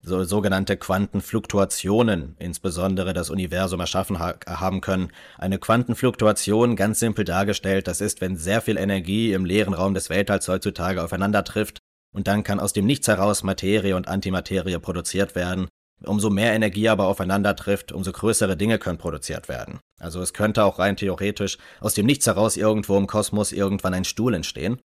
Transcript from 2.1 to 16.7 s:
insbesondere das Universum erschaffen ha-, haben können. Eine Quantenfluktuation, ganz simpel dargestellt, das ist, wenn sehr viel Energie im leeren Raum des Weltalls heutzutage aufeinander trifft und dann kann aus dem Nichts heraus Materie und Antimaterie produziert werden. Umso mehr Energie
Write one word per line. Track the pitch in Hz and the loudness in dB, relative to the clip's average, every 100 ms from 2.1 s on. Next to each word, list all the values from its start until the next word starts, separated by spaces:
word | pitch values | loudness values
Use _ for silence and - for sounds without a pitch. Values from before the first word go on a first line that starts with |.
| 92 67 - | 2 -4 -10
insbesondere | 90 85 98 85 95 95 90 | -10 -6 -4 -2 0 0 -2
das | 90 82 | -2 -4
Universum | 92 90 90 95 87 | -4 -2 0 -2 -2
erschaffen | 87 92 95 92 | -2 -2 -2 -4
ha-, | 85 - - | -4 -6 -10
haben | 85 92 92 | -4 -2 -2
können. | - 95 87 - - - | -2 -2 -2 -8 -20 -8
Eine | 95 95 | -4 -4
Quantenfluktuation, | - 117 123 113 131 107 110 101 - 107 120 104 | 2 2 2 0 0 4 2 2 2 4 4 4
ganz | 101 107 | 2 2
simpel | 117 107 92 | 0 0 0
dargestellt, | 87 101 98 95 98 95 | 0 0 -2 0 0 0
das | 87 | -2
ist, | 104 - | -4 -2
wenn | 92 92 | -4 -4
sehr | 82 107 | 0 0
viel | 110 104 | 0 0
Energie | 98 98 85 104 113 | 0 0 0 0 2
im | 95 | 0
leeren | 92 101 98 | 2 2 2
Raum | 85 95 92 | 0 0 0
des | - | 0
Weltalls | 90 101 98 - | 0 2 0 0
heutzutage | 95 104 - 87 92 | -2 -2 -2 -2 -2
aufeinander | 85 90 98 104 | -2 -2 2 2
trifft | - 110 107 - _ _ _ | 0 -2 -4 -6 _ _ _
und | 101 95 | -6 0
dann | 104 | 0
kann | 104 101 | 0 -2
aus | 101 | 0
dem | - 98 | 0 2
Nichts | 139 - | 2 2
heraus | 98 98 101 | 2 2 2
Materie | 95 95 95 104 98 92 | -2 -2 0 2 2 0
und | 90 | 0
Antimaterie | 95 98 92 - 95 90 85 | -4 -2 -4 -2 -4 -2 -4
produziert | - 87 80 92 98 | -4 -6 -4 -2 -2
werden. | - 87 95 90 _ _ _ | -2 -2 -2 -6 _ _ _
Umso | - 104 107 | -4 0 2
mehr | 98 113 | 2 2
Energie | 110 107 | 2 0